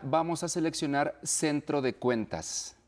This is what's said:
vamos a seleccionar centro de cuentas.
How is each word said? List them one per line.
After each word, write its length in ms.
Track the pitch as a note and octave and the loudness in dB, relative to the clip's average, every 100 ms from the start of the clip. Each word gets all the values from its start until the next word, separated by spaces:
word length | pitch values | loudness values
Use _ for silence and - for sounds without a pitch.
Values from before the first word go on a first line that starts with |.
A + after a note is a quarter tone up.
vamos 380 | C#3 D#3+ E3 E3 | 2 2 2 -2
a 40 | E3+ | -2
seleccionar 720 | F3 E3 D#3+ D3+ C#3 D3 - | 0 0 0 0 2 0 -2
centro 580 | - - D#3 D3 - C#3+ | -4 0 2 0 0 0
de 120 | C3 A#2+ | 0 0
cuentas. 800 | B2 A#2 G#2+ E2 - - - - | 2 2 0 -6 -6 -8 -10 -16